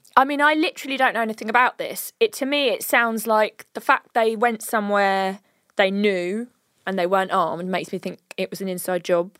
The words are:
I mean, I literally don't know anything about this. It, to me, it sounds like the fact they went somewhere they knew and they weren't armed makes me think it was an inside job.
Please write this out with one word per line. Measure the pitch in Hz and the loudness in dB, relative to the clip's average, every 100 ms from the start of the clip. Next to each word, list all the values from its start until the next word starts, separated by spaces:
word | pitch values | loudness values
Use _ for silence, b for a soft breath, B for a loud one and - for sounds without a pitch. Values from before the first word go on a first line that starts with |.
| _ - | _ 2
I | |
mean, | 269 285 | 4 4
I | 294 | 2
literally | 311 330 - 277 262 | 4 0 -2 -6 0
don't | 262 | 2
know | 196 | 2
anything | 220 220 220 | -2 -4 0
about | 240 247 - | 2 2 0
this. | 151 - - - | -8 -8 -10 0
It, | 220 | 0
to | - 269 | 0 -2
me, | 285 269 | 0 0
it | 196 | -2
sounds | - 262 233 226 226 | 0 2 2 0 0
like | 214 214 - - | 2 0 -4 -18
the | - | -6
fact | - 262 - | 0 0 0
they | 240 226 220 | 0 0 2
went | 240 220 | 0 -2
somewhere | - 226 202 202 196 190 190 196 _ _ _ - | -2 -2 0 2 2 2 -2 -6 _ _ _ 0
they | 190 | 2
knew | 196 208 185 175 208 247 _ _ _ - | 2 0 0 -2 -4 -8 _ _ _ -6
and | 190 | -2
they | 180 | 2
weren't | 190 190 | 2 2
armed | 190 165 160 185 | 0 0 -2 -4
makes | 185 160 | -4 -4
me | 185 | -8
think | 185 - - - | -8 -12 -12 -8
it | 185 | -8
was | 185 | -6
an | 190 | -8
inside | 180 - 180 | -6 -4 -4
job. | 175 175 180 - | 0 0 0 -8